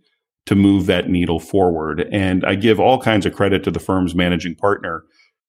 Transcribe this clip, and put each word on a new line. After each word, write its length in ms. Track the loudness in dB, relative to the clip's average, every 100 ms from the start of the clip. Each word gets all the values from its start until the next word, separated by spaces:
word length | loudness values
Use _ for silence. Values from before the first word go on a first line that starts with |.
| _ _ _ _ -2
to 80 | 2
move 320 | 4 4 2
that 220 | 0 0
needle 300 | 0 0 -2
forward. 680 | -2 0 0 0 -4 -6 -4
And 320 | -2 0 0
I 120 | 0 0
give 220 | 2 2
all 220 | 2 2
kinds 260 | 2 0 0
of 80 |
credit 300 | -2 0 0
to 80 | -2
the 80 | -4
firm's 340 | -4 -2 -2 0
managing 400 | 0 -2 -4 -4
partner. 480 | -2 -2 -6 -12 -14 _ _ _